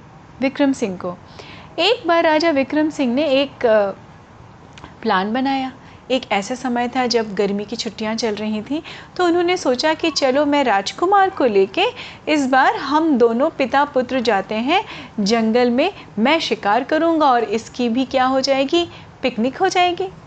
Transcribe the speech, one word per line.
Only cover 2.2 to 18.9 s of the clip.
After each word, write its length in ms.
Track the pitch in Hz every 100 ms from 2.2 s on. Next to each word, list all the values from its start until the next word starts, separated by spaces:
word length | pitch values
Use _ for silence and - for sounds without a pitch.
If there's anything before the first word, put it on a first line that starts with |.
राजा 260 | 330 311 339
विक्रम 400 | 277 262 294 311
सिंह 240 | 294 254
ने 120 | 247 311
एक, 400 | 269 277 - 233
अ, 260 | 214 196 - - - - - - - - - - -
प्लान 320 | 220 190 202
बनाया 380 | 247 269 269 262 - - - -
एक 200 | 262 -
ऐसा 240 | 202 196 254
समय 320 | 254 240 247
था 200 | 262 247
जब 280 | 233 220 196
गर्मी 300 | 202 202 208
की 100 | 233
छुट्टियां 420 | 220 196 214 226
चल 180 | 233 208
रही 260 | 214 214
थीं, 200 | 220 294 - - - -
तो 80 | 349
उन्होंने 320 | 349 349 359
सोचा 360 | 294 247 311
कि 180 | 311 330
चलो 340 | - 269 269 294
मैं 180 | 285
राजकुमार 680 | 254 196 196 - 349 403 381
को 160 | 381 254
लेके 380 | 202 196 330 453 - - - -
इस 180 | 302 254
बार 300 | 262 320 415
हम 420 | 277 302 320 240
दोनों 320 | 233 226 311
पिता 360 | - 247 277 285
पुत्र 340 | 254 254 262
जाते 360 | 233 196 202 214
हैं 300 | 247 381 415 - - -
जंगल 500 | 196 233 220 240 247
में, 240 | 240 349 - - 202
मैं 200 | 240 320
शिकार 440 | - 220 202 226
करूंगा 420 | 262 311 330 320 285
और 180 | 240
इसकी 460 | 214 226 - - 240
भी 160 | 240 262
क्या 200 | 262 254
हो 160 | 262
जाएगी, 480 | 269 269 277 339 339